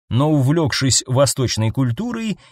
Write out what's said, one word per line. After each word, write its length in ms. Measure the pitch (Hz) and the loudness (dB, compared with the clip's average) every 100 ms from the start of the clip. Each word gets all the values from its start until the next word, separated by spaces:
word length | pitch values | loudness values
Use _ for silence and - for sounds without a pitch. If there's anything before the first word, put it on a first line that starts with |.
| - | -4
Но, 220 | 113 151 | 0 2
увлёкшись 720 | 151 127 165 143 - 135 - - | 2 2 2 0 0 0 0 0
восточной 640 | 127 139 - 123 - 110 | 2 2 2 -2 0 -2
культурой, 640 | 135 127 117 240 226 220 185 - | 0 -2 -2 -6 -6 -6 -6 -8